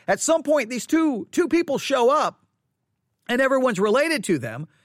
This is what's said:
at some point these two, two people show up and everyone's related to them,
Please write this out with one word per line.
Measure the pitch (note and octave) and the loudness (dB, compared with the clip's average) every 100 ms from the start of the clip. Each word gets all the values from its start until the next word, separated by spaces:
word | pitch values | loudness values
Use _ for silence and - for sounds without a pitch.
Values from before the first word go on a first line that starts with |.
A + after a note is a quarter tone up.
| - | -4
at | G3 | -2
some | - D#4+ | 2 0
point | C#4+ D4+ A3 | 2 0 0
these | B3 - | -8 -2
two, | D#4 D#4+ A#3 - | 0 0 -2 -6
two | - E4+ | -4 0
people | E4+ E4+ C4 | 0 0 -4
show | - C#4 A3+ | -2 2 2
up | D4+ G3+ - _ _ _ _ _ _ _ _ - | 2 0 -6 _ _ _ _ _ _ _ _ -6
and | A#3+ | 0
everyone's | C4+ C4+ B3+ F3+ | 2 2 0 0
related | G#3+ A#3+ D#4 D4+ G3 | 2 2 2 -2 0
to | D#3 | -2
them, | A#2 A#2 D#3+ _ | -2 -10 -14 _